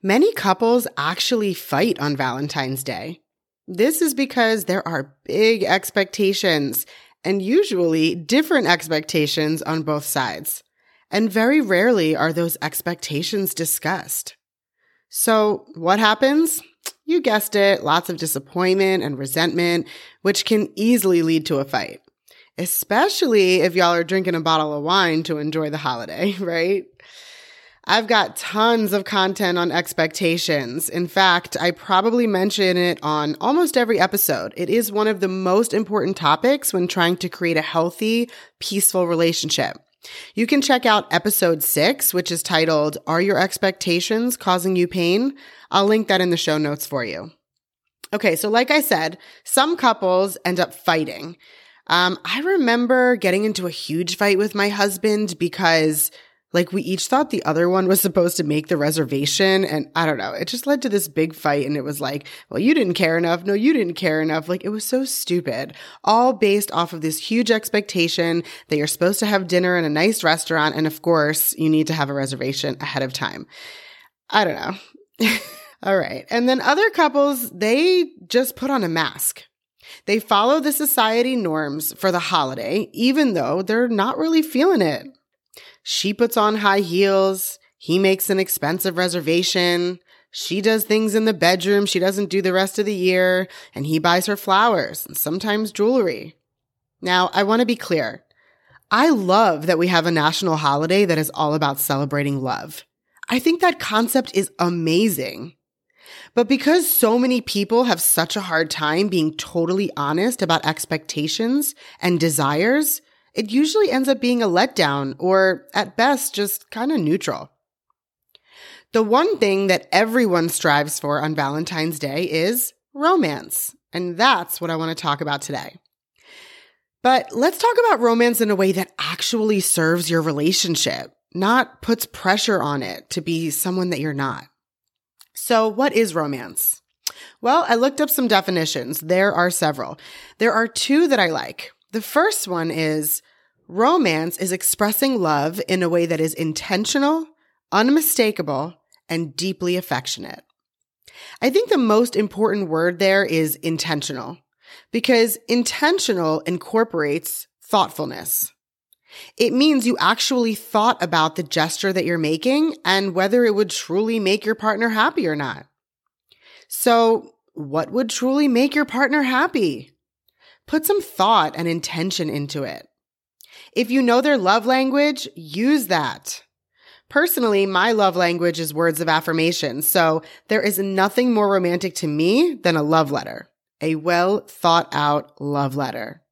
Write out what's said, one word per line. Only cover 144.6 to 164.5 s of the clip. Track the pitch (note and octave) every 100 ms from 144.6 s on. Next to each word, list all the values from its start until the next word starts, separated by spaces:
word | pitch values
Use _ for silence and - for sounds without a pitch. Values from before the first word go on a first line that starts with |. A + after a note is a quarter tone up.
| - - G#3 G#3+ C#4 B3
love | E3+ D3+ D3 F#3 -
in | A#3
a | F3
way | E3+
that | E3+ D#3+
is | D#3+
intentional, | D#3 E3 D#3 - G3 G#3+ C#4+ C#4 D#4+ D#4+ _ _ _ _
unmistakable, | G3 A#3 D4 D#4 - A3 G#3 D#3 C#3 D#3 E3+ _ _ _
and | E3 E3
deeply | C3+ F3+ F#3 F3+ F3+
affectionate." | F3+ B2+ B2+ - G#2 - _ _ _ _ _ _ _ - - -
I | B3
think | C4+ A#4
the | F4+
most | A#3 G#3+ A#3+
important | F#3+ G#3+ F#3+ G#3+ G3+ F#3
word | D#3+ E3+ F3
there | F#3+ G3
is | G3 D#3+ D#3 D#3
intentional, | E3 E3 D#3+ D#3 - C3 A#2+ E3 _ _ _ - _
because | A#3 A#3 A#3+ A3+ A#3 -
intentional | A#3+ A#3+ - D4 F#4 - F#3+ D#3+ D#3
incorporates | - F3 - A3 A3+ E3+ D3 D3+ - - - _
thoughtfulness. | - G#3 F#3 - D3+ - - - - _ _ _ _ _ _ - - -
It | A#3+
means | B3 D4 C#4+ A#3
you | -
actually | F3 A3+ - B3+ A#3
thought | G#3 - A3 A3 B3
about | F3 E3 D#3 D#3+
the |
gesture | D#3+ - D#3+ - G3
that | F#3
you're | - E3+
making | D#3 D#3+ A#3+ C#4 D#4+ -
and | - F#3+ G3
whether | F3 F#3+ A#3+
it | A#3+
would | G3+ G#3
truly | - - F3 A3 A3+
make | G3 G#3
your | G#3